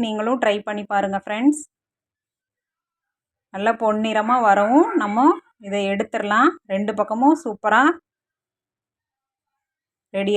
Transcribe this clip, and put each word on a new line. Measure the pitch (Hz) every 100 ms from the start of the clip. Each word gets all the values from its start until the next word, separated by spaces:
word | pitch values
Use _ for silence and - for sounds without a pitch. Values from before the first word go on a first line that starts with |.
| 226
நீங்களும் | 214 220 254
ட்ரை | 233 208 208
பண்ணி | 208 202
பாருங்க | 202 196 196
ஃப்ரெண்ட்ஸ். | - 208 269 294 - _ _ _ _ _ _ _ _ _ _ _ _ _ _ _ _ _ _
நல்லா | 190 208 226
பொன்னிறமா | 220 214 220 220 214 247 220
வரவும் | 196 208 269 415 370
நம்ம | 208 214 285 370 - _ 202
இதை | 202 196
எடுத்துடலாம். | 196 214 226 202 214 277 349 -
ரெண்டு | 196 208 208
பக்கமும் | 208 220 269 320
சூப்பரா | 262 214 214 214 285 349 _ _ _ _ _ _ _ _ _ _ _ _ _ _ _ _ _ _ _ _ _
ரெடி | 196 196